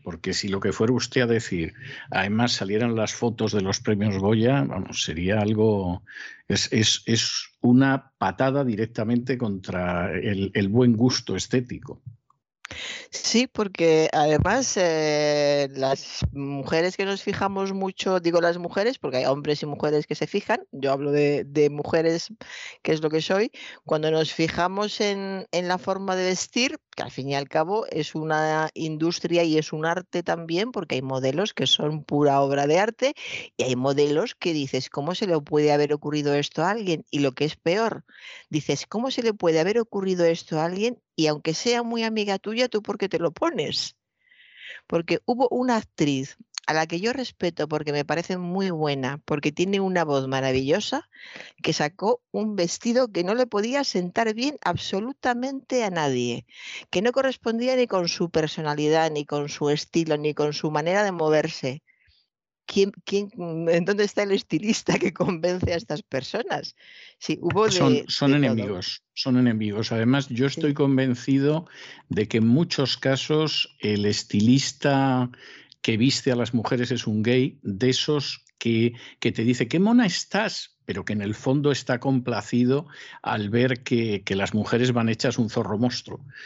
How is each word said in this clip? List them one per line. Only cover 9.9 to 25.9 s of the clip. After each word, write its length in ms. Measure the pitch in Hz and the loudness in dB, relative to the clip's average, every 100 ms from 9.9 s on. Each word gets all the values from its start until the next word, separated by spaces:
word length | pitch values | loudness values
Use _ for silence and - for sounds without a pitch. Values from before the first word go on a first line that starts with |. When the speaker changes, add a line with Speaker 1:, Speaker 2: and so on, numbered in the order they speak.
| 87 95 | -2 -2
Speaker 1:
el, 380 | 90 113 98 95 110 | -2 -2 -2 0 0
el 140 | 95 | 2
buen 280 | 117 123 110 | 4 4 6
gusto 380 | 123 - - 95 | 2 0 -4 -6
estético. 640 | - 127 123 - - - - - _ _ _ _ - - - - - | -2 -2 -2 -10 -12 -16 -18 -20 _ _ _ _ -16 -12 -12 -12 -12
Speaker 2:
Sí, 360 | - - 220 254 | -8 0 2 2
porque 600 | - 202 185 165 160 156 | -2 -4 2 4 6 4
además, 600 | 156 151 151 180 254 - 208 | 4 4 4 4 2 0 0
eh, 920 | 175 160 156 151 147 147 143 143 139 | 2 2 2 2 2 2 2 2 0
las 540 | 135 135 139 - - - | 0 0 -2 -6 -6 -6
mujeres 640 | 139 139 143 131 160 180 190 | -4 -6 -6 -2 0 0 -2
que 80 | 196 | -4
nos 160 | 196 | -4
fijamos 500 | 202 - 196 196 196 | -4 -2 -2 -2 -4
mucho, 460 | 196 190 - 202 185 | -4 -6 -4 0 0
digo 220 | 170 170 | 2 2
las 160 | 170 175 | 2 0
mujeres, 400 | 170 196 226 269 | -4 -2 -2 -2
porque 180 | 143 127 | -4 0
hay 80 | 135 | 0
hombres 360 | 139 147 147 | 0 0 -2
y 20 | 151 | -4
mujeres 420 | 147 151 151 - | -2 0 0 0
que 80 | 151 | -4
se 120 | 151 | -2
fijan, 340 | 202 - 359 - | -2 -2 -2 -4
yo 200 | 135 135 | -4 0
hablo 200 | 139 143 | 0 2
de, 320 | 147 147 143 | 2 2 0
de 260 | 143 147 147 | 0 2 2
mujeres, 640 | 147 - 165 165 170 - 220 - - - - | 2 -2 2 2 0 -4 -14 -18 -16 -16 -6
que 100 | - | -2
es 100 | 156 | 0
lo 80 | 156 | 2
que 120 | 160 | 0
soy, 300 | - 190 240 - - - - | 0 0 0 -4 -18 -12 -2
cuando 260 | 156 156 | 0 2
nos 220 | 160 151 | 2 0
fijamos 640 | - 160 170 180 196 208 - | 0 0 0 0 0 -4 -2
en, 460 | 208 196 196 190 - | -2 -2 -6 -8 -4
en 160 | 175 180 | -4 -2
la 100 | 185 | -2
forma 380 | 190 | -2